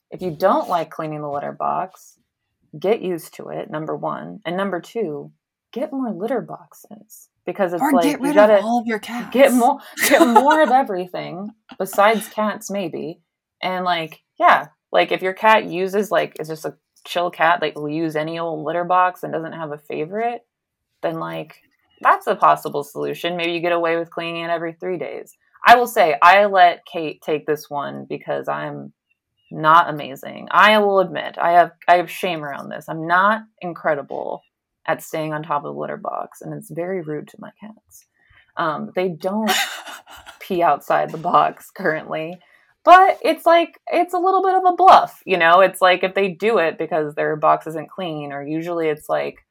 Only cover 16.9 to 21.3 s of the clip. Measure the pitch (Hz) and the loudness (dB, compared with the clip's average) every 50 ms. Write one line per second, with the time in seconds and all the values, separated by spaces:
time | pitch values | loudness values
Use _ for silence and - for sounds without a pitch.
16.9 | _ _ - - - 175 175 180 - - 160 160 175 175 - 151 - 151 151 147 | _ _ -16 -8 -4 -4 -4 -4 -2 0 2 2 2 2 0 -4 -6 -6 -8 -6
17.9 | 147 160 165 160 151 151 156 160 165 165 165 165 160 151 151 147 165 175 175 175 | -4 -4 -4 -4 -4 -4 -6 -6 -6 -6 -6 -6 -6 -6 -6 -6 -4 -4 -2 0
18.9 | 180 185 185 180 175 - - 151 143 160 160 160 165 165 165 151 147 151 _ - | 2 2 2 2 0 -4 -8 -8 -6 -6 -8 -8 -10 -10 -10 -10 -12 -12 _ -10
19.9 | - 143 151 165 196 214 226 233 240 - - _ _ _ _ _ _ _ _ _ | -8 -8 -8 -6 -6 -6 -6 -6 -6 -8 -12 _ _ _ _ _ _ _ _ _
20.9 | _ _ - 170 165 165 165 165 | _ _ -8 -6 -6 -6 -8 -10